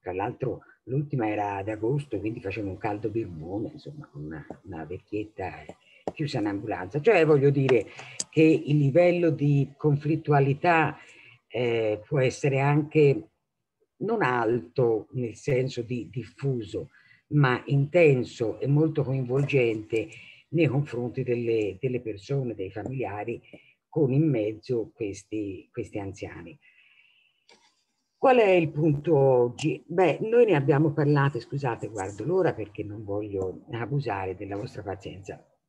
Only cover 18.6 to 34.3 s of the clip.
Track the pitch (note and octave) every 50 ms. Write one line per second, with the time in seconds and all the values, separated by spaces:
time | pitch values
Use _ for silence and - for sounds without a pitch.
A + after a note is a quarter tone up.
18.6 | A2 C3 C#3+ D3 D#3 D#3+ D3+ D3+ C#3+ B2 C3+ C3+ C3 A#2 B2+ C3+ C#3+ C#3 D3 C3+
19.6 | B2 A#2 A2 A2 G#2+ - - A2+ G#2+ - - - - - - _ _ _ - D#3+
20.6 | E3 B2+ A2+ D3 C#3+ - - A#2+ A#2+ A#2+ A2 C3+ B2+ A#2+ A#2+ A#2+ A#2+ A#2 A2+ A2+
21.6 | G#2+ G2 F#2 F#2 - B2+ B2 A#2 - A2+ G2+ G2+ - - C#3 C#3 C3 A#2+ G#2+ -
22.6 | F#2+ F#2+ G2 A2 G2+ B2+ C3 C3+ A#2 G#2 G2+ G#2 G#2+ A2+ A#2 - _ - - -
23.6 | _ _ _ _ _ _ - - D#3 B2 B2+ C#3+ D#3+ D#3+ C3+ A2+ G#2+ G#2+ A2 G#2+
24.6 | _ - B2+ A#2 G#2+ - _ _ A#2 G2+ F#2+ - - _ G#2+ G#2+ G#2 G2+ F#2+ F2
25.6 | - _ _ - A2+ G2+ - A2 G2+ G2 F#2+ - G2+ F#2 F#2 F#2 F2 D#2 - _
26.6 | _ _ _ _ _ _ _ _ _ _ _ _ _ _ _ _ _ _ - _
27.6 | _ _ _ _ _ _ _ _ _ _ _ _ - C4+ B3+ B3 A3 G3 F#3 F3+
28.6 | E3 D3 C#3+ D3 D#3 E3 D3 C#3+ - F3 D#3+ C#3 C3+ C3+ C3 B2 A#2+ A#2+ A#2+ -
29.6 | C3 D#3 D3+ - - - F3 F3 F#3 E3 - - - A3 A3+ A#3+ A#3+ G#3+ F3 C#3+
30.6 | C3+ D3 D3+ C3+ D#3 D#3 C#3+ - D3 C#3+ D3 C#3+ C#3 C#3 - A#2+ - - - C#3
31.6 | C#3 B2+ A#2 - - G#2 A2 G#2+ F#2+ G2 G#2 G2 G#2+ C#3+ F3+ F#3+ F3+ C#3+ - -
32.6 | G#2+ - - - G#2+ G#2 G#2 G#2+ A2 G2 G2 G#2 G#2+ G#2 G2 F#2+ F#2+ F#2 F2+ -
33.6 | - - A#2 A2+ A#2 G#2 C#3 C#3+ C3+ A#2 G2+ G2 F#2+ F#2+